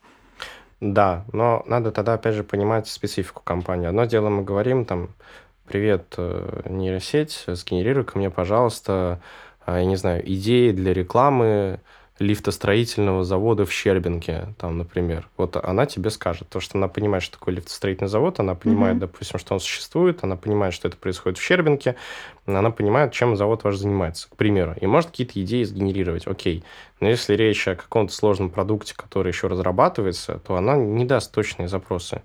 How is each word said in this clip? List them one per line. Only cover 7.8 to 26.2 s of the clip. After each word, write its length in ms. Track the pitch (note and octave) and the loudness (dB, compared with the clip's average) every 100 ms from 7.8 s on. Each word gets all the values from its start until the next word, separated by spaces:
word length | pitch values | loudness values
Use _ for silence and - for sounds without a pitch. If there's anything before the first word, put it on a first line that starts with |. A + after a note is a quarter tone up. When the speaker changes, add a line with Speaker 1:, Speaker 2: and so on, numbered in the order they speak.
| G#2+ C3+ - G2 | 2 0 0 -2
Speaker 1:
мне, 120 | G2 | -2
пожалуйста, 920 | F2+ F2+ A2 A#2+ - - F#2+ F2+ F2 - - - _ - | -2 0 2 2 0 -2 0 0 -2 -8 -20 -20 _ -4
а, 120 | F2 | 0
я 40 | F#2 | 2
не 100 | F#2+ | 0
знаю, 260 | F#2 F2 F#2+ | 0 -2 -2
идеи 380 | F#2+ G2+ B2 A#2+ | -4 2 4 4
для 200 | F#2 F#2 | 4 2
рекламы 840 | F#2 F2 A#2 C#3 C3+ A2+ G#2 G2 F#2+ - - _ - | 0 2 4 4 4 4 2 0 -4 -12 -20 _ -2
лифтостроительного 1040 | G2+ G#2 - - G2+ G#2 A#2 - G2+ F#2+ | 0 2 0 -2 2 2 2 0 0 2
завода 400 | F2+ F#2+ A2 G#2 | 2 2 2 2
в 80 | F#2+ | 0
Щербинке», 840 | - G2+ F#2+ F2 F2 E2+ E2 F2 G#2 | 0 2 2 2 -2 -4 -6 -8 -8
там, 200 | F2+ E2 | -6 -6
например. 500 | E2+ F2+ F2 E2 - - | -4 -2 -2 -4 -6 -4
Вот 200 | F2+ F2 | -2 -2
она 300 | - F#2+ C#3+ | 0 2 0
тебе 240 | - G2+ | 0 -4
скажет, 360 | - F2+ E2+ - | -4 -4 -4 -6
потому 120 | F#2+ | -8
что 160 | - G2 | -4 -2
она 100 | F#2+ | -2
понимает, 340 | - G#2 F#2+ | 0 0 0
что 160 | - - | -2 -6
такое 160 | - | -6
лифтостроительный 540 | F2+ - - G2+ F#2 G2 | -6 -8 -6 -4 -2 0
завод, 320 | G#2+ E3 F3+ | 2 0 0
она 140 | G2 | -2
понимает, 420 | F2+ A2 G2+ G2 F2 | 0 2 4 4 2
Speaker 2:
Мгм. 40 | |
Speaker 1:
допустим, 380 | F#2 - - - | -2 -8 -8 -8
что 160 | - | -4
он 60 | G2 | -4
существует, 640 | - - - D#3+ F3+ E3+ | -2 -8 -4 2 2 2
она 120 | F#2+ F2+ | -2 -4
понимает, 380 | G#2 G#2 G2 | 0 0 0
что 140 | E2+ F#2 | -2 -6
это 80 | - | -6
происходит 420 | G2+ F2+ F#2+ F#2+ | -6 -4 -4 -2
в 40 | |
Щербинке, 520 | - F3+ D#3 C#3+ B2+ B2 - - - - - | 2 2 4 2 0 -4 -8 -16 -18 -12 -2
она 240 | G2 A2+ | 2 2
понимает, 420 | A2+ G#2 A#2+ C#3 | 2 2 4 2
чем 240 | - A#2+ G2+ | 2 2 2
завод 260 | G2+ A2+ | 2 2
ваш 120 | G#2 G2 | 0 0
занимается, 520 | G2+ G2 E2+ E2+ - | 0 0 0 -4 -12
к 60 | - | 0
примеру, 380 | G#2+ G2 D#2+ - | 2 4 0 -2
и 60 | F#2+ | 2
может 240 | C#3 E3 | 2 0
какие-то 300 | - B2 G2+ | -4 -6 -4
идеи 220 | F2+ A#2+ | -2 -2
сгенерировать, 640 | G#2 G2 G2 G2 F2 E2+ | -2 -2 -2 0 -2 -4